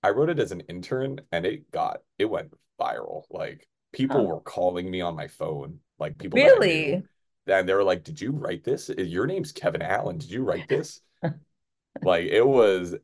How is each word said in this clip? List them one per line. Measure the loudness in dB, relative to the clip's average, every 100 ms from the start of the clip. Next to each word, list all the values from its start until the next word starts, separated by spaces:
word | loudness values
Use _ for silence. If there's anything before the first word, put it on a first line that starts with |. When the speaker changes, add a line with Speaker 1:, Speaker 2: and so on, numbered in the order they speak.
Speaker 1:
I | 0
wrote | 2 0
it | 0
as | -2
an | -4
intern, | -12 -14 -6 -4 -4 -8 _
and | -4 -2
it | -6 -8
got, | -4 -4 -4 _ _
it | -2
went | -2 -8 _ _ _
viral. | -4 -4 -8 -12 -12
Like, | -10 -10 -10 _ _ _
people | -4 0 2 0
Speaker 2:
Huh. |
Speaker 1:
were | -2
calling | -8 0 0 0 -4
me | -4
on | -4 -6
my | -12
phone, | -8 -6 -6 -10 -16 _ _
like, | -8 -8
people | 0 6
that | 8
I | 8
knew. | 8 2
Speaker 2:
Really? | 0 -2 -4 _ _ _ 0
Speaker 1:
And | 2 4
they |
were | 4
like, | 4 2
"Did | -4 -8
you | -6
write | -6 -6 -6
this? | -4 -4 -4
Your | -6 -4 -2 -2
name's | -2 -6
Kevin | -4 -2 -2
Allen. | -2 -2 -2 -8
Did | -8
you | -4
write | -2 -2 -2
this?" | -2 -2 -14 _ _
Speaker 2:
<laughs> | -6 -6 _ _ _ _ _ -4
Speaker 1:
Like, | 0 2 2
it | 4 6
was | 6 6 4 -2 -10